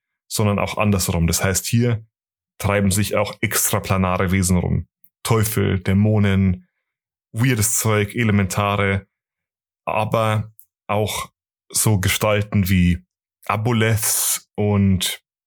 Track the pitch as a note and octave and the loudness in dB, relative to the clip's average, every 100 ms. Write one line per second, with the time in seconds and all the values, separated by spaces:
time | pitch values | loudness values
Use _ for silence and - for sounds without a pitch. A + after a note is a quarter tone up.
0 | _ _ _ - G#2 G2+ F#2 - G#2 G2 | _ _ _ -2 0 0 -2 -2 0 0
1 | - F2+ E2 E2+ F#2+ F#2 - A#2 A#2+ A2 | 0 0 0 0 -2 -2 -2 0 0 -2
2 | - _ _ _ _ - G#2 G2+ G2 G2 | -8 _ _ _ _ -6 -2 0 2 0
3 | G2+ G2+ G#2 - A2+ - - G#2 - F#2+ | 0 -2 -2 -4 -4 -2 -2 -2 0 0
4 | F#2 F2+ F#2 F#2+ F2+ F2+ F2 E2+ - _ | 0 0 0 0 2 0 0 -2 -4 _
5 | _ _ - A2 G#2+ - G2 F#2+ G2 G2 | _ _ -2 0 0 0 0 -2 0 2
6 | G#2+ G#2+ G2+ G2 F#2+ F2+ - _ _ _ | 2 2 2 2 2 0 -6 _ _ _
7 | _ _ _ A2+ C3 A#2 G2+ - A2 G#2+ | _ _ _ -2 0 0 0 -2 0 0
8 | G#2 A#2+ A2+ G2+ F#2+ - G2+ G2+ G2 G2 | 0 -2 0 2 0 -2 -2 0 0 -2
9 | - _ _ _ _ _ _ _ - - | -6 _ _ _ _ _ _ _ -6 -4
10 | A2 A2+ A2 G#2+ G#2+ - _ _ - G#2 | 0 0 0 0 -4 -12 _ _ -4 -2
11 | G#2 - - _ _ _ _ - A2 G2+ | -2 -4 -10 _ _ _ _ -2 2 2
12 | F#2+ - G#2+ G#2 G#2 G#2 F#2 F#2+ F2 F2 | 2 0 0 0 0 0 2 4 4 2
13 | - _ _ _ - G#2 A2+ A#2 A2+ G#2+ | -4 _ _ _ -6 -4 0 0 2 0
14 | - - - - - - G#2 G2+ G2 F#2 | -2 -2 -2 -6 -8 -4 0 4 4 2
15 | - - _ _ | -2 -8 _ _